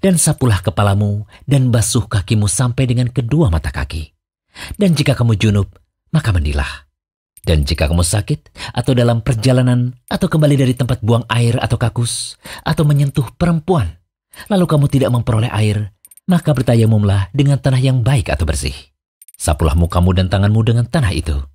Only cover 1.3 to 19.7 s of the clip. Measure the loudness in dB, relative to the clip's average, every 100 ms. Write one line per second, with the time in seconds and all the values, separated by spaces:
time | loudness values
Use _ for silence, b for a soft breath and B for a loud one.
1.3 | B -2 0 2 2 0 -2 -2 -4 0
2.3 | 0 0 0 -2 0 0 0 -2 -4 -2
3.3 | 2 2 2 -2 -6 -6 -8 -10 _ _
4.3 | _ _ B B B 0 2 0 0 2
5.3 | 2 2 0 -2 -8 _ _ _ -2 0
6.3 | 0 0 -2 -4 -8 _ _ _ _ _
7.3 | _ -2 0 0 -2 0 0 0 -2 -4
8.3 | -6 _ -18 -10 -6 -2 2 2 0 -2
9.3 | -2 2 2 2 2 -2 -6 _ -4 0
10.3 | 2 2 2 2 0 -2 -2 0 0 0
11.3 | 0 0 0 -2 -2 -2 -2 -4 -6 -10
12.3 | -14 B B -6 0 2 2 0 -2 -4
13.3 | -2 0 0 0 0 0 -6 _ _ _
14.3 | B B 0 2 2 2 2 2 0 0
15.3 | 0 0 0 0 0 -4 _ -20 -20 -2
16.3 | 0 2 0 2 2 4 4 2 0 -2
17.3 | 0 2 2 0 0 2 0 2 0 0
18.3 | -2 -2 -2 -6 -8 -16 _ _ _ -20
19.3 | -8 -4 0 0